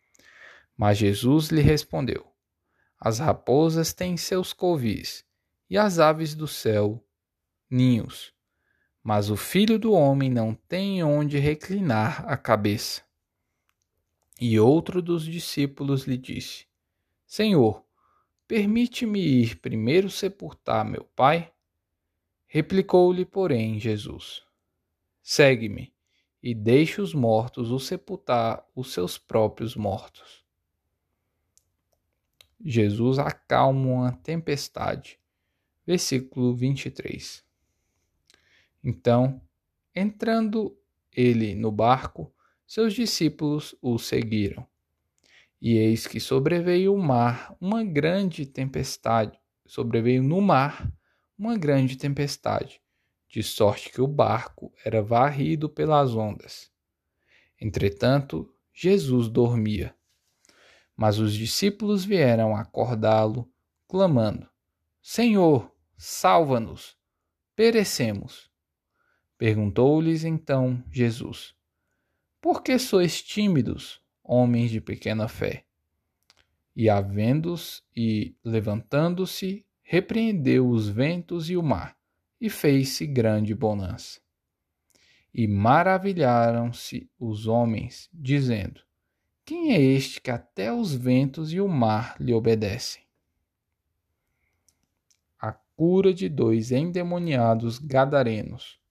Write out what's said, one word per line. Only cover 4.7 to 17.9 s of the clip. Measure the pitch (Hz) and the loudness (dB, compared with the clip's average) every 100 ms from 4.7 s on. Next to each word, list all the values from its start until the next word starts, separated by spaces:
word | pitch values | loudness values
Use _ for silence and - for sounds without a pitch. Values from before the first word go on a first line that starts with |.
| 156 113 95 - - _ _ _ _ - | 0 -2 -4 -8 -14 _ _ _ _ -4
e | 190 | 0
as | 214 170 | 2 4
aves | 156 160 156 | 4 4 -4
do | 156 151 | -6 -8
céu | - 110 104 104 113 _ _ _ _ _ _ - | -4 0 2 0 -2 _ _ _ _ _ _ -4
ninhos, | 127 127 113 - - - _ _ _ _ _ _ _ | 2 4 4 -2 -12 -20 _ _ _ _ _ _ _
mas | 110 107 104 | -2 0 0
o | |
Filho | 101 - 185 214 220 | -4 -2 2 2 2
do | 220 | 2
Homem | 185 139 139 135 | 4 4 2 0
não | 120 110 | 0 -2
tem | 110 - 180 196 185 | -6 -8 -6 -4 -2
onde | 151 147 147 143 | 0 0 0 0
reclinar | 147 156 - 202 170 110 110 151 - | 0 -2 -6 -4 0 0 0 -4 -6
a | |
cabeça." | 131 - 107 104 110 - - _ _ _ _ _ _ _ _ _ _ _ _ _ - | -4 0 2 2 -2 -6 -12 _ _ _ _ _ _ _ _ _ _ _ _ _ -6
E | 120 107 | 0 4
outro | 117 160 - 180 | 6 4 2 -4
dos | 170 170 | -2 -4
discípulos | 160 170 - 151 143 139 139 135 | -4 -10 -8 -4 -4 -4 -4 -2
lhe | 135 127 | -2 -6
disse: | - - - - _ _ _ _ _ _ | -8 -12 -12 -18 _ _ _ _ _ _
"Senhor, | _ - 214 165 110 - _ | _ -2 2 6 4 2 _